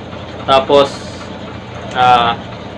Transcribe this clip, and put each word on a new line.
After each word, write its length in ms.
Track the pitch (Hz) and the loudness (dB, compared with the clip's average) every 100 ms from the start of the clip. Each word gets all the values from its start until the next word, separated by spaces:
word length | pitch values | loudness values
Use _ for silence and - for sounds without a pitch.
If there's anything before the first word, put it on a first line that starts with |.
| - - - - - | -12 -12 -12 -6 2
Tapos, 400 | 135 131 143 139 - - - - - - - - - - | 4 6 6 4 0 -12 -12 -12 -12 -12 -12 -12 -12 -6
ah, 400 | 127 127 123 117 120 - - - | 2 4 6 4 0 -6 -12 -14